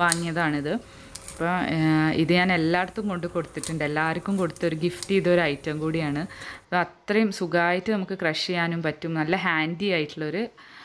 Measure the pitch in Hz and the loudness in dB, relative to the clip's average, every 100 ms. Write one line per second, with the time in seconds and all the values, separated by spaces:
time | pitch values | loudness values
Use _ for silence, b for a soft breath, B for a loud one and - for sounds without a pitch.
0 | 175 170 170 165 160 147 143 220 - - | 2 2 0 0 0 0 -2 -4 -6 -18
1 | - - - - 165 180 - 160 160 156 | -18 -16 -16 -4 -2 0 0 2 4 4
2 | 156 151 160 175 180 180 160 175 185 - | 4 2 4 4 4 4 2 2 0 -2
3 | 208 175 175 175 147 - 143 165 147 151 | -4 -4 -4 -4 -6 -6 -6 -2 -2 0
4 | 160 165 180 196 170 - 170 160 170 175 | 0 -2 -2 0 -2 0 -2 0 -2 -4
5 | - 196 175 175 160 143 - 151 156 160 | 0 2 4 4 2 0 -4 -4 -2 -2
6 | 151 143 180 - - - - 180 175 - | -2 -4 -6 -10 -14 -16 -2 0 0 -4
7 | - 208 220 190 175 170 170 180 185 214 | -2 2 2 0 0 2 4 2 0 -2
8 | 185 190 170 156 - 175 170 170 160 151 | -2 -2 -2 -2 -2 0 0 0 -2 -4
9 | 165 165 151 185 180 160 156 165 202 175 | -4 -2 0 0 2 0 0 -2 0 0
10 | 151 - 156 170 226 - B B | 0 -4 -4 -4 -6 -10 B B